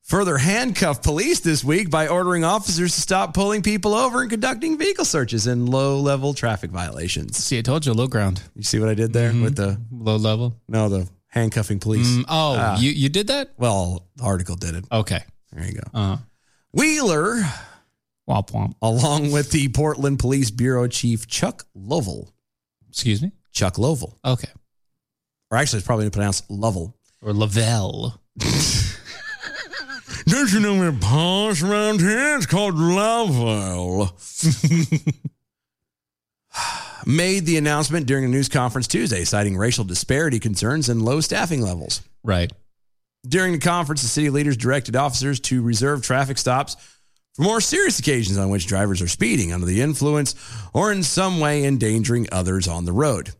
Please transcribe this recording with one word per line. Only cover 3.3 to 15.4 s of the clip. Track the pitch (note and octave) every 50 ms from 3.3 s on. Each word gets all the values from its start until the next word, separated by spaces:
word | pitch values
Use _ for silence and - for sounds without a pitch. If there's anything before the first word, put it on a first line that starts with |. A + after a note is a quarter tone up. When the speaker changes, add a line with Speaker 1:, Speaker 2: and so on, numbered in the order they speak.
| D3
Speaker 1:
pulling | F3+ G3 G3+ G#3+ G#3+
people | E3+ G#3 G#3 G#3 F3+ G#3+ G#3
over | A3+ C4 B3+ A#3+ B3+
and | B3+ A3
conducting | A#3 A3 A3+ C4 C4 G#3+ C#4 E4 D#4 D4
vehicle | D#4+ G4 F#4+ G4+ E4
searches | - - D#3 B2+ G#2+ A#2 A2 F#2+
and | B2 B2 A#2+ A#2+ B2
low-level | B2+ C3+ C3+ C#3 C#3 C#3 C#3+ C#3+ C#3 C3+ C3+ C#3+ C#3+
traffic | - - A#2 G#2+ G2 - E2+
violations. | F2+ F2+ F2+ D2+ G#1+ C#2 E2 F#2 - - C#2+ - - -
Speaker 2:
See, | - - C3+ A#2
I |
told | A2+ B2 C3+ E3 D3
you, | C3+ A2+
low | A2 B2+
ground. | C3+ B2+ A2 G2+ F#2+ F#2 F#2 - - _
Speaker 1:
You | -
see | G#2+ - - A2
what | A2 A2
I | A2
did | G#2 A2+ A2+
there | A2 A#2 A#2 A#2
Speaker 2:
Mm-hmm. | A#2 A#2+
Speaker 1:
with | A2+ A2 G2+
the | G2+ G2+ G2 G2 G#2 A#2 A2+
Speaker 2:
Low | B2 A#2+ A2 A2 A2
level? | G#2+ G#2+ A2 G#2+ A2 B2 A#2+ A#2 - _ -
Speaker 1:
No, | A2+ A2 A2 G#2
the | G2 F#2+ F#2 F2+ - _ _ _
handcuffing | - A#2 A#2 A2 - A2+ G#2 - G#2+ F#2+
police. | - G#2+ A2 A2 A#2+
Speaker 2:
Mm, | B2 B2 B2 B2+ -
oh, | D#3+ D#3+ D#3 D3 C3
Speaker 1:
Ah. | A2+ A#2 A2 G2 G#2+
Speaker 2:
you, | B2 C#3+
you | D3 D3+ C3+ C#3
did | D3 G3 G#3 G#3+
that? | C4+ C#4+ C4+ C4+ -
Speaker 1:
Well, | - B2 A#2+ G2+ G2 F2+ F2 F2+ F2+ - _ _
the | C3 B2
article | G2+ G2 F2 F2+ - F2
did | F2 F#2 F2 E2
it. | F2 F#2 -
Speaker 2:
Okay. | A#2+ A2 G#2+ - G2 E2 - - - -